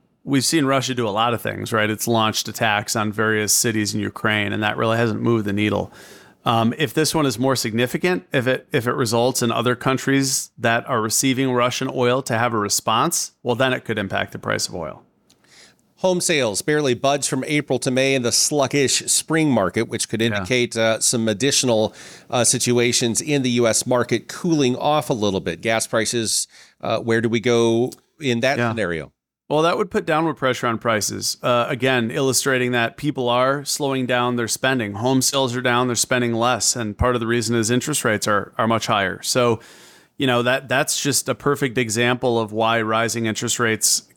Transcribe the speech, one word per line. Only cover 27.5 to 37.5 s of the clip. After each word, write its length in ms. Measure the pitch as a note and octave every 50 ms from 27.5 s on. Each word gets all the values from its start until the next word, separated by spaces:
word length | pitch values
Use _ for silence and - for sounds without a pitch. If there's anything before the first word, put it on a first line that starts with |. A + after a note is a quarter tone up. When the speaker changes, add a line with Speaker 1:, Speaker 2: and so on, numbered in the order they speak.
| A#2+ A#2 A#2 A#2 A2+ A#2 B2+ B2+ - - _ _ _ -
Speaker 2:
in 180 | D#3 C3 A#2+ A#2
that 180 | B2 C3 C#3 B2
Speaker 1:
Yeah. 120 | A#2+ A#2
Speaker 2:
scenario? 420 | A2+ A#2 G2+ F2 E2+ D#2+ C#2+ C#2 _ _ _ _ _ _ _ -
Speaker 1:
Well, 120 | D3 D3+
that 160 | D#3+ E3+ F3+ -
would 120 | G#3 F3+
put 160 | - G#3+ E3+
downward 280 | - D#3 D#3 E3 E3 C3+
pressure 340 | - C3+ C3 A#2+ - - A#2+
on 100 | A2+ G#2+
prices. 600 | - A#2+ A2+ G#2+ G2 - G#2+ G2 G2 - - -
Uh, 260 | - C3+ B2 A#2+ A#2 -
again, 420 | D3+ A#2 B2 C3 C3 B2 A2+ A2
illustrating 640 | E3 D#3 C3+ C3 B2 - - C#3+ C3 B2+ B2 B2 B2
that 240 | A#2+ A#2 A2+ - -
people 320 | - D3 C3 C3 B2 A#2+
are 340 | A#2+ B2 B2+ C3 C#3 D3 C3+
slowing 420 | - - - D3 C#3 C3+ C3 B2+
down 300 | A#2+ B2+ B2 B2 B2 B2
their 140 | A#2+ A#2 G#2+
spending. 460 | - - - C3 C3+ B2+ A2 G2+ G2+
Home 260 | G2+ A#2 C3 C3 C3
sales 340 | B2+ - - C#3 C3+ B2 A#2+
are 60 | B2+
down, 260 | B2 B2+ A#2+ B2 B2+ B2
they're 80 | A#2
spending 380 | G#2+ - - C3 B2 A#2+ A#2+ A2+
less. 420 | A2+ A#2 B2 B2+ G#2 - - -
And 220 | B2+ A#2 G#2+ G2+ -
part 180 | A#2+ B2 B2
of 60 | A#2+
the 60 | A#2 A2+
reason 280 | A#2 A#2+ G#2+ A2+